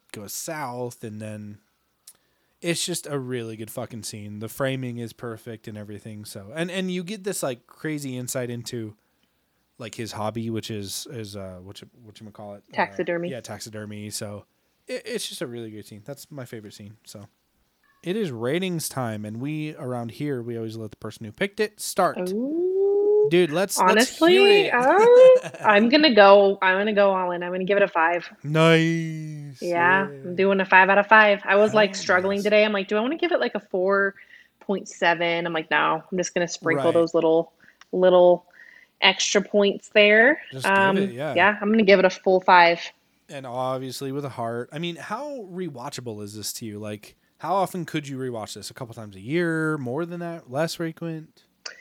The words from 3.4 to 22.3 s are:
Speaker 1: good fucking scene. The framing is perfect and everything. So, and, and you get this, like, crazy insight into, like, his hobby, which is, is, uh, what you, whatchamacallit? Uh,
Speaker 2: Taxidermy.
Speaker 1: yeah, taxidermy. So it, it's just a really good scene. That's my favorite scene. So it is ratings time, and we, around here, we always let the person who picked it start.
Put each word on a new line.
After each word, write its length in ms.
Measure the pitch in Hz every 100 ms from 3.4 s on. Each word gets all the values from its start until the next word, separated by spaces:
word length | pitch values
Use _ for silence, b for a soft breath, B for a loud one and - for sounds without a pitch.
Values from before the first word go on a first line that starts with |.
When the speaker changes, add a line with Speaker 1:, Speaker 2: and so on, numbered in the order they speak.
| 113 110
Speaker 1:
good 140 | 110
fucking 340 | - 110 113
scene. 360 | - 107 104 104
The 100 | 113
framing 480 | - 135 131 127 120
is 160 | 113
perfect 540 | - 120 110 123 110 -
and 100 | 107
everything. 480 | 104 101 113 107 104
So, 260 | 107 98 156
and, 160 | 175
and 180 | 190 185
you 120 | 180
get 200 | 175 214
this, 200 | 196 175
like, 240 | 147 120 _
crazy 500 | _ 156 147 139 127
insight 320 | 123 135 120
into, 460 | 120 113 120 110 - _ _ _ _ _ _ _ _
like, 180 | 113 -
his 180 | 107
hobby, 360 | 110 107 113 113
which 220 | 110 -
is, 360 | 107 98 - -
is, 240 | 120 104 101
uh, 220 | 95 90
what 200 | 92 101
you, 60 | - 127 110
whatchamacallit? 520 | 98 110 - 104 101
Uh, 40 | _
Speaker 2:
Taxidermy. 560 | - 170 - 175 170 175
Speaker 1:
yeah, 120 | 123
taxidermy. 680 | - 104 113 107 107 104 104
So 360 | - 107 101 - _ _ _ -
it, 160 | 254 -
it's 220 | 240 -
just 120 | -
a 60 | 147
really 220 | 120 113
good 160 | 107 -
scene. 160 | 104
That's 260 | 104 139 -
my 140 | 147 120
favorite 280 | 117 104
scene. 240 | - 101 107 -
So 220 | 104 101 _ _ _ _ _ _ _
it 120 | 170 214
is 160 | 180
ratings 580 | 117 120 170 185 165 -
time, 340 | 135 120 107
and 160 | 107 113
we, 360 | 139 156 151 147
around 360 | 127 123 117
here, 300 | 117 147 127
we 160 | 117 117
always 180 | 113 113
let 140 | 107
the 60 | -
person 280 | 107 - 110
who 60 |
picked 280 | - 196 -
it 200 | 208 -
start. 520 | - - 175 135 180